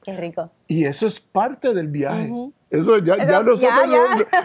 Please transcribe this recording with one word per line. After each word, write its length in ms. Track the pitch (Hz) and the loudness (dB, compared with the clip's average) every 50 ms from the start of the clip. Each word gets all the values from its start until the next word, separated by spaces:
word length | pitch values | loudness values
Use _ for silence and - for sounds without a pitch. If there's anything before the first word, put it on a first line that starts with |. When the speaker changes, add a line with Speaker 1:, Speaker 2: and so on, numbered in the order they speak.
| _ | _
Speaker 1:
Qué 120 | - 196 180 | -14 -12 -10
rico. 320 | 170 170 165 - 160 165 _ _ _ - | -12 -10 -10 -10 -12 -12 _ _ _ -4
Speaker 2:
Y 180 | 151 165 156 | -2 -2 -2
eso 200 | 139 139 - 220 | -2 -2 -2 -4
es 140 | 214 202 - | -4 -4 -8
parte 540 | - _ - 190 214 262 277 - - 262 226 | -14 _ -4 -4 -4 -4 -6 -4 -4 -2 -2
del 140 | 185 160 151 | -2 -4 -4
viaje. 440 | 147 147 139 139 - - - - | -6 -4 -4 -4 -4 -4 -6 -6
Speaker 1:
Ujú. 220 | 233 240 247 277 - _ _ _ | -8 -10 -12 -12 -16 _ _ _
Speaker 2:
Eso 260 | - 151 165 208 226 214 | -4 -2 2 2 2 2
ya, 160 | 180 165 185 | 2 2 0
Speaker 1:
Eso, 140 | - - - | 0 2 2
Speaker 2:
ya 120 | - 190 220 | 2 2 4
nosotros 160 | 233 240 196 | 2 2 4
Speaker 1:
ya, 240 | 170 - - 539 539 | 2 2 4 4 4
ya. 300 | - 254 480 480 508 381 | 4 4 4 4 4 2
Speaker 2:
no, 240 | - 415 - - 359 | 0 0 0 0 0